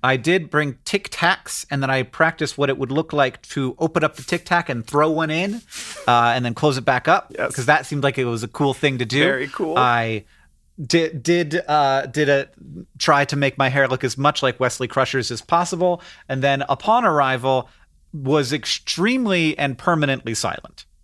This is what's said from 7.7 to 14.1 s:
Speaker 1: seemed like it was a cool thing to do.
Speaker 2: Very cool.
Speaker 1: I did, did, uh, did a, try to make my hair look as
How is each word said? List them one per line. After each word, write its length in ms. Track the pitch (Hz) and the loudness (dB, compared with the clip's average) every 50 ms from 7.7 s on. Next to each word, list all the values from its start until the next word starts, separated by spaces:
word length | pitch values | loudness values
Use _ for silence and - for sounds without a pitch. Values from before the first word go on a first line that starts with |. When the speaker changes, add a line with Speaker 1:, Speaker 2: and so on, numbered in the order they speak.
| 151 151 139 | 4 4 4
Speaker 1:
seemed 160 | - - 143 135 | -2 -6 -2 0
like 140 | 139 127 - | 0 0 0
it 80 | 131 | -2
was 160 | 120 117 117 | -2 -2 -4
a 60 | 110 - | -6 -8
cool 260 | _ - 151 139 131 | _ 0 0 0 0
thing 240 | - - 147 135 127 | 2 0 0 0 0
to 80 | 123 | -4
do. 140 | 113 117 139 143 | -2 0 2 2
Speaker 2:
Very 240 | 135 139 131 131 143 | 2 2 -2 -4 -8
cool. 280 | - - 202 160 139 127 | -6 -4 -4 -2 2 2
Speaker 1:
I 460 | 127 123 120 120 117 113 113 107 101 _ _ _ _ _ _ _ _ _ _ - | 2 4 2 2 0 -2 -4 -6 -8 _ _ _ _ _ _ _ _ _ _ -14
did, 400 | 156 120 - 170 165 156 - 147 | -8 0 0 0 0 0 -4 -6
did, 400 | 113 160 175 175 175 147 143 175 - - | -2 0 0 0 0 0 -2 -6 -2 0
uh, 400 | 147 151 143 139 135 135 139 139 | 0 2 2 2 2 0 -2 -4
did 220 | 123 147 151 139 | -2 -2 2 2
a, 180 | 143 139 139 - _ - - - 139 170 - _ _ - | 2 2 0 -2 _ -20 -20 -18 -16 -16 -18 _ _ -4
try 280 | - - 151 143 143 | 2 2 4 4 4
to 100 | 139 - | 0 0
make 220 | 143 143 139 127 - | 0 0 0 0 0
my 100 | 139 131 | 0 0
hair 180 | 123 139 139 127 | 2 2 2 2
look 160 | 131 123 - | 0 -2 -2
as 140 | 127 | -4